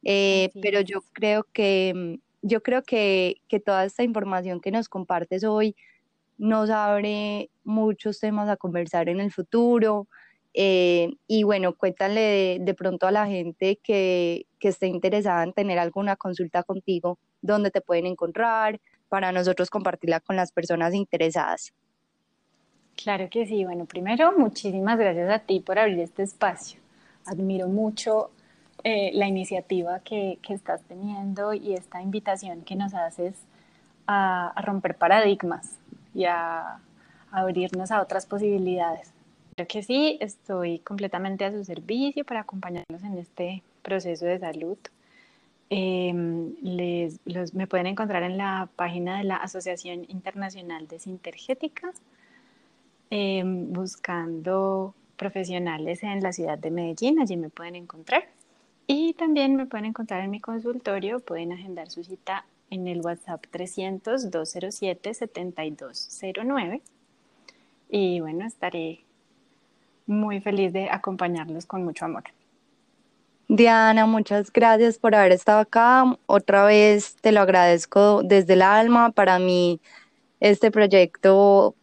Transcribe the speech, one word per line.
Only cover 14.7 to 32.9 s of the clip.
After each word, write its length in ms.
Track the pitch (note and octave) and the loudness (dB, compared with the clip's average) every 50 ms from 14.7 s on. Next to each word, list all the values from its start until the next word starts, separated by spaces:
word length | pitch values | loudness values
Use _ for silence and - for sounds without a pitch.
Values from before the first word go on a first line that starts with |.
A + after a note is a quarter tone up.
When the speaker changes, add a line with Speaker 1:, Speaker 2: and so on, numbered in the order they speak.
| F#3 - G3 | -2 0 -4
Speaker 1:
interesada 560 | F#3 F3+ F3 F3 F#3 G3 G#3 G3+ G3+ F3 E3+ E3 | -4 -4 -2 -2 0 0 0 0 0 0 0 -2
en 100 | E3+ F#3 | -2 -2
tener 260 | - G3 G3+ F3+ F3 | -4 -2 -2 0 -2
alguna 360 | F3 E3+ - G3 G3+ G3+ G3 | -2 -2 -4 -4 -4 -4 -4
consulta 480 | _ - F#3+ F3+ - F3+ D#3+ - F3 F3 | _ -6 -10 -6 -6 -6 -4 -2 -4 -4
contigo, 540 | - F#3+ F#3+ _ - F#3 F3 E3+ F3+ F3+ _ _ _ _ _ | -4 -8 -8 _ -4 -4 -2 -2 -4 -6 _ _ _ _ _
dónde 300 | - F#3+ G#3+ G#3 G#3 G3 | -2 0 0 2 0 0
te 100 | _ F#3+ | _ -2
pueden 240 | - - F3 E3+ E3+ | -2 0 0 0 0
encontrar, 760 | F3+ F#3 - F3 E3+ E3 G#3+ A#3 A#3 A3+ A3 A3 G#3+ G#3+ A3 _ _ _ _ _ _ | -2 -4 -4 -6 -6 -2 -2 0 0 0 0 0 -2 -2 -6 _ _ _ _ _ _
para 220 | - G3 F#3+ F#3 | -4 -2 -2 -2
nosotros 380 | F#3 F#3 F3+ F#3 F3+ F3+ F3+ - | -2 0 0 0 0 0 -2 -2
compartirla 500 | - G#3 F#3 F#3+ F3 - - E3+ E3 E3 | -2 -4 -4 -4 -6 -4 -2 -2 -2 -2
con 160 | _ - G3 | _ -2 -2
las 160 | F#3 F3+ E3+ | -2 -2 -2
personas 420 | _ - E3 E3+ F3 E3 E3 E3+ F3+ | _ -6 -4 -2 -2 0 0 0 0
interesadas. 800 | G3 G3 _ - E3 E3 E3 D#3+ E3+ D3+ - - - - - _ _ _ _ _ _ _ _ _ _ _ _ _ _ _ _ _ _ _ _ _ _ _ _ _ | -2 -4 _ -2 0 0 0 0 -2 -2 -2 -4 -8 -10 -18 _ _ _ _ _ _ _ _ _ _ _ _ _ _ _ _ _ _ _ _ _ _ _ _ _
Speaker 2:
Claro 340 | - - G#3 G3+ F#3+ F#3+ F3+ | -12 -6 -4 -4 -4 -4 -4
que 160 | - A#3 A#3 | -4 -4 -4
sí. 180 | G3 A3 G#3 F#3+ | -2 -2 -4 -4
Bueno, 200 | F3+ F3 F3 E3+ | -4 -6 -10 -10
primero, 480 | - - F3+ F3+ G3 A3+ A#3+ D#4+ E4+ G4+ | -10 -10 -8 -4 -4 0 2 2 4 4
muchísimas 600 | F#4 C4 G#3+ - - - G3+ F#3 F#3+ F#3+ G#3 A#3 | 4 2 2 0 -6 -8 -6 -4 -2 0 0 0
gracias 320 | A3+ A3 G3 E3+ E3+ F3 F#3 | 2 2 0 0 0 0 0
a 100 | G#3 A3 | -2 -2
ti 200 | - - F#3+ F#3 | 0 -2 -2 -2
por 200 | - - F#3 G3+ | -2 -2 0 2
abrir 200 | A3 G#3+ F#3+ F3 | 2 2 0 -2
este 240 | E3+ F3 _ - G3 | -4 -6 _ -8 -8
espacio. 560 | G3 - _ G#3+ G3 F3 - - - - _ _ _ _ _ _ _ _ _ _ | -8 -4 _ -2 -2 -2 -4 -14 -20 -20 _ _ _ _ _ _ _ _ _ _
Admiro 420 | - F#3+ E3 F#3+ F#3+ F#3+ F#3 F#3 | -12 -8 -6 -4 -4 -4 -4 -4
mucho, 640 | F3+ F#3+ G#3 A3 G#3+ G#3+ - - A3+ A3 A3 - - _ _ _ _ _ _ _ _ _ - - | -4 -2 -2 -2 -2 -4 -6 -4 -2 0 -2 -2 -4 _ _ _ _ _ _ _ _ _ -8 -6
eh, 280 | A3 A3+ G#3 G3+ F#3 - | -4 -2 -2 -2 -2 -2
la 140 | G3 G3+ | -2 -2
iniciativa 720 | G3 G3 F#3+ F#3 - G3 F#3 F3+ _ G3 F#3 E3+ E3+ F3+ F#3 | 0 -2 -4 -6 -6 -8 -8 -6 _ -4 -4 -4 -4 -8 -8
que, 400 | _ - A3 G#3 G3+ F#3+ F#3 _ | _ -8 -8 -6 -6 -6 -8 _
que 120 | - - G3+ | -12 -12 -12
estás 280 | F#3+ _ - E3 D#3+ _ | -12 _ -8 -8 -8 _
teniendo 680 | _ F3 F#3 G3 G#3 G#3 G3 G3 G3 G3 G3+ G3+ G#3 G#3+ | _ -16 -12 -12 -10 -10 -8 -8 -8 -6 -6 -6 -6 -6
y 200 | G3+ - G#3 F#3+ | -6 -6 -6 -8
esta 280 | F3+ F3+ _ - - | -8 -8 _ -16 -10
invitación 600 | F#3 G3 G3 G#3+ G3+ G#3 G3 F#3 - F#3+ F3 E3+ E3+ | -10 -8 -8 -6 -4 -6 -6 -6 -6 -14 -14 -14 -14
que 120 | - F#3+ | -12 -8
nos 180 | F#3+ G3+ G3 | -8 -8 -8